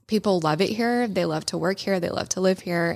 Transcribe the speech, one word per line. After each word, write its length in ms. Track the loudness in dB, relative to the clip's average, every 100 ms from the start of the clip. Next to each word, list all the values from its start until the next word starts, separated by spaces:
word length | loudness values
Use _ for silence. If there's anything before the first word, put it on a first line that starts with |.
| -2
people 320 | 0 2 2
love 200 | 2 2
it 80 | 0
here. 360 | 0 0 0 0
They 200 | 0 0
love 200 | -2 -2
to 120 | -2
work 200 | -2 -2
here. 220 | -2 -2
They 100 | -2
love 200 | -4 -4
to 100 | 0
live 180 | 2 0
here. 320 | -2 0 0